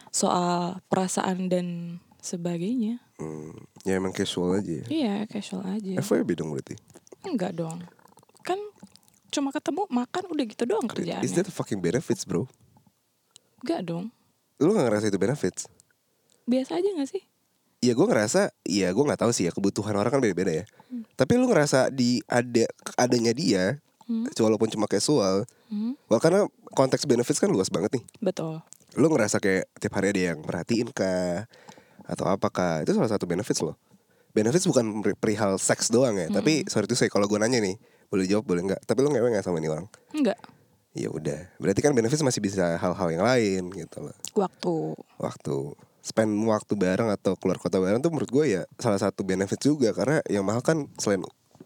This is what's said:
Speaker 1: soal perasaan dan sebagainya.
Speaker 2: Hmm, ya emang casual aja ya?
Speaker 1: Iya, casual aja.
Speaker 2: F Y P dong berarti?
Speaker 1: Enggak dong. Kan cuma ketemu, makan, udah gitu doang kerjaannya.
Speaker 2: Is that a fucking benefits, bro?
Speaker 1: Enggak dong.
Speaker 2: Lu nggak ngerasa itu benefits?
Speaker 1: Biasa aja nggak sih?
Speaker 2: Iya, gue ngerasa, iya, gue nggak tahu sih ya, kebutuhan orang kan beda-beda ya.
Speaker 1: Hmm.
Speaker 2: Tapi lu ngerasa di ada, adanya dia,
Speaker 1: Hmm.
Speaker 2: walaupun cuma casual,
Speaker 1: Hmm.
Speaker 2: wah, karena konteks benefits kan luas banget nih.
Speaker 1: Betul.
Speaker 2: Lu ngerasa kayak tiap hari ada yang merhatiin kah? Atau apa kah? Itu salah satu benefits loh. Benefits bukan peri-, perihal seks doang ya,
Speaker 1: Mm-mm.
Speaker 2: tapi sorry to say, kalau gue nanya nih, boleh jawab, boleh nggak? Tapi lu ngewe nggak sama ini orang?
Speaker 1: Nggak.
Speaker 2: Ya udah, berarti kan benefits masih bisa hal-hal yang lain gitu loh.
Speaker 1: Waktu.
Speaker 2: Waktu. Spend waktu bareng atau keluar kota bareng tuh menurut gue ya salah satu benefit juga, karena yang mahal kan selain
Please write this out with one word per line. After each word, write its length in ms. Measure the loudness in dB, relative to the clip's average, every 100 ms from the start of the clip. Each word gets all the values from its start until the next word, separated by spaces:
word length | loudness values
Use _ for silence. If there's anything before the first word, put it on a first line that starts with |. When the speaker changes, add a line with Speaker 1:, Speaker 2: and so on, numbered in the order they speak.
| -8
Speaker 1:
soal 720 | -2 2 2 2 0 -2 -6 -2
perasaan 560 | 0 0 0 0 0 0
dan 200 | 0 -2 -6 -10 -12 -18 _
sebagainya. 800 | -10 -6 -4 -4 -2 -2 -2 -4 _ -12
Speaker 2:
Hmm, 380 | -10 -10 -12 -16 -20 -8 -2
ya 100 | 0
emang 160 | 0
casual 460 | -2 -4 -2 0 0
aja 240 | -2 -6
ya? 40 | -4
Speaker 1:
Iya, 280 | -2 -2 -2 -6
casual 320 | -8 -8 -8 -6
aja. 240 | -6 -6 -4
Speaker 2:
F 140 | 0
Y 160 | 0 0
P 80 |
dong 160 | -4 -4
berarti? 240 | -8 -10 -16 _ -20 _ -16
Speaker 1:
Enggak 320 | -6 -4 -4
dong. 320 | -6 -8 -10 -16 -20 _ _ _ _
Kan 160 | -6 -6 -8 -16 -20 -20 _ _ _
cuma 240 | -4 -4
ketemu, 320 | -4 -4 -4 -2
makan, 360 | -2 -2 -4 -4
udah 180 | -4 -4
gitu 160 | -4 -2
doang 200 | -2 -2
kerjaannya. 360 | -4 -6 -4
Speaker 2:
Is 120 | -2
that 120 | -2 -2
a 80 |
fucking 260 | -4 -6 -2
benefits, 440 | 0 0 -2 -4
bro? 260 | -4 -4 -4 _ _ _ _ _ _ _ _ -20 _ _
Speaker 1:
Enggak 200 | -6 -4
dong. 220 | -4 -8 -10 -14 _ _ _ 0
Speaker 2:
Lu 140 | 2
nggak 140 | 4 4
ngerasa 200 | 2 2
itu 100 | 2
benefits? 480 | 0 0 -2 -4 -10 _ _ _ _ _ _ _
Speaker 1:
Biasa 320 | -2 0 0 -2
aja 100 | 0
nggak 220 | -2 -4
sih? 140 | -6 -12 _ _ _ _ _
Speaker 2:
Iya, 120 | 2
gue 120 | 4 4
ngerasa, 360 | 4 2 2 0 -2
iya, 260 | -2 0 2
gue 140 | 2
nggak 160 | 2 2
tahu 120 | 2
sih 140 | 2 0
ya, 60 |
kebutuhan 420 | 0 -2 0 -2
orang 160 | 0 2
kan 100 | 2
beda-beda 320 | 2 0 0
ya. 120 | -2 -4 -14 -14
Speaker 1:
Hmm. 160 | -12 -6
Speaker 2:
Tapi 200 | 0 2 4
lu 100 | 4
ngerasa 440 | 4 4 4 2
di 300 | 2 2 2 0
ada, 400 | 0 2 2 2 -2 -6 0
adanya 360 | 2 4 2
dia, 460 | 2 2 2 2 -2 _ _
Speaker 1:
Hmm. 220 | -6 -4 -4
Speaker 2:
walaupun 380 | 0 2 4 2
cuma 160 | 0 0
casual, 640 | 0 2 2 4 2 -2 _ -8
Speaker 1:
Hmm. 320 | -6 -4 -6 0
Speaker 2:
wah, 120 | 2
karena 280 | 4 4 0 -4 -4
konteks 360 | 2 2 2 2
benefits 320 | 2 2 0
kan 100 | 2
luas 220 | 2 0
banget 200 | -2 -2
nih. 120 | -4 -8 -8
Speaker 1:
Betul. 380 | -6 -4 -6 -10 -14 -20 _
Speaker 2:
Lu 140 | 2 4
ngerasa 300 | 4 2 2
kayak 280 | 2 2 -2 -6
tiap 180 | -4
hari 180 | 0 0
ada 100 | 2 0
yang 100 | -2
merhatiin 500 | -6 -6 -2 -2 -2
kah? 600 | -2 0 0 -2 -4 -6 -16 -20 -20 -20 -18
Atau 220 | -10 -4 -2
apa 200 | 0 -2
kah? 280 | 0 0 0
Itu 140 | 0
salah 160 | 0 0
satu 160 | 0 -2
benefits 340 | -2 -2 -2
loh. 140 | -4 -8 _ _ _ _ _
Benefits 340 | 4 6 6
bukan 380 | 4 4 2 0
peri-, 140 | -2 0
perihal 420 | 0 2 0 2
seks 320 | 0 0 2
doang 240 | 4 4
ya, 140 | 2 -2
Speaker 1:
Mm-mm. 100 | 0
Speaker 2:
tapi 160 | 2 0 0
sorry 180 | -2 0
to 80 |
say, 140 | 0 2
kalau 180 | 2 2
gue 120 | 2
nanya 200 | 2 2
nih, 240 | 0 -2 _ _ _
boleh 180 | 0 2
jawab, 200 | 2 0
boleh 160 | -2
nggak? 180 | 0 -2
Tapi 160 | -2 0
lu 100 | 2
ngewe 160 | 2 2
nggak 100 | 0
sama 160 | 0 -2
ini 100 | -2
orang? 220 | -4 -8 -18 _
Speaker 1:
Nggak. 260 | -2 -2 -2 -10 -20 _ _ _
Speaker 2:
Ya 160 | -8 -6
udah, 400 | -4 -6 -6 -8 -4
berarti 240 | 0 2
kan 100 | 4
benefits 300 | 4 2 2
masih 180 | 0 0
bisa 380 | 0 0 0 0
hal-hal 300 | -2 0 -2
yang 120 | 0
lain 400 | 2 2 2 0 -4
gitu 280 | -10 -12 -12
loh. 140 | -12 -12 -6
Speaker 1:
Waktu. 640 | -2 -2 -2 -4 -2 -4 -8 -14 -8
Speaker 2:
Waktu. 400 | -8 -6 -6 -4 -4 -10 -20 _
Spend 320 | -4 0 0 2 0
waktu 280 | 0 -2
bareng 360 | 0 2 2 0
atau 240 | -2 -2
keluar 240 | -2 -2 -2
kota 240 | 0 0
bareng 160 | 2 0
tuh 160 | 0
menurut 160 | -2 0
gue 160 | 2 2
ya 140 | 0 -4 -4
salah 180 | 0 0
satu 280 | 0 -2
benefit 340 | -2 0 0 0
juga, 320 | 2 2 2
karena 300 | 2 0 0 0
yang 200 | -2 0
mahal 160 | 0
kan 240 | 0 0 -2 -4
selain 300 | -2 -2 -2 -12 _ -20